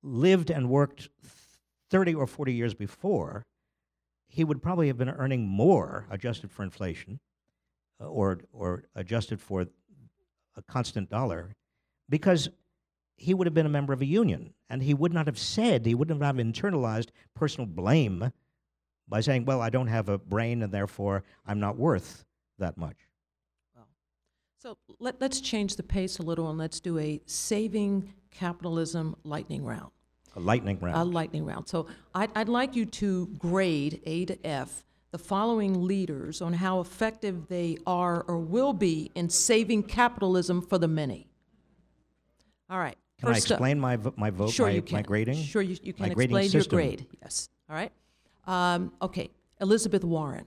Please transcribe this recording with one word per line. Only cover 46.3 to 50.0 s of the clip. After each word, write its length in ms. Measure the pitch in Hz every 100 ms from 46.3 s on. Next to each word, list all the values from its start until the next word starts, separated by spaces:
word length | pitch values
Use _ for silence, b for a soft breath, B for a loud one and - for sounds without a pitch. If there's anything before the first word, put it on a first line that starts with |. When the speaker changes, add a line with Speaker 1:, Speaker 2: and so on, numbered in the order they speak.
| 196
Speaker 2:
explain 160 | 196
your 100 | 185
Speaker 1:
system. 140 | - 175
Speaker 2:
grade. 320 | 143 101 - -
Yes. 260 | - - - _ _
All 60 | 156
right. 160 | 226 _ _ _ _ _ -
Um, 480 | 185 180 175 180 -
okay. 280 | 190 - - _ _ _
Elizabeth 440 | 196 220 220 190